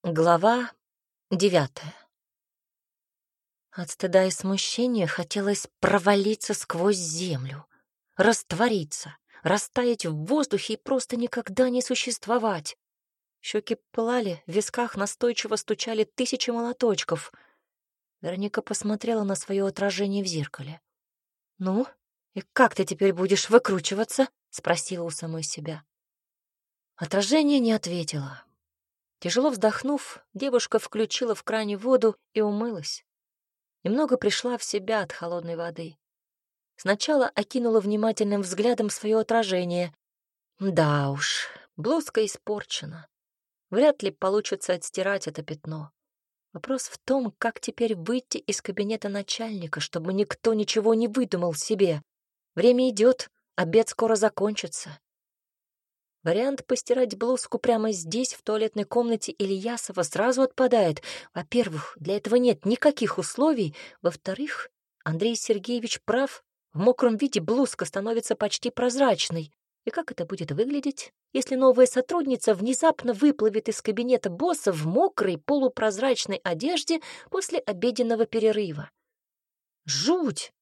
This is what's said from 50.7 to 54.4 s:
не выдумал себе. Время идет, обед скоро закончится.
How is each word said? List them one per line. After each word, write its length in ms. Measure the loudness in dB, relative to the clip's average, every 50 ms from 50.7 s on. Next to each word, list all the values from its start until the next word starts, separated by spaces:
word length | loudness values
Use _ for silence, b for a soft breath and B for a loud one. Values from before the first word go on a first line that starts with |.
| 0 2 4 4 4
не 140 | 4 2
выдумал 480 | 0 0 -2 -2 0 0 -2 0 -2 -2
себе. 480 | -4 -2 -4 2 2 2 2 2 -2 -6 _ _ _ _ _ _ _ _ _ _
Время 340 | 4 6 6 6 6 4 2
идет, 400 | 2 4 4 4 4 4 -4 -16 _ _ _ _ _
обед 340 | -4 -2 4 4 4 4 4
скоро 260 | -2 -2 2 2 2
закончится. 840 | 4 2 0 2 0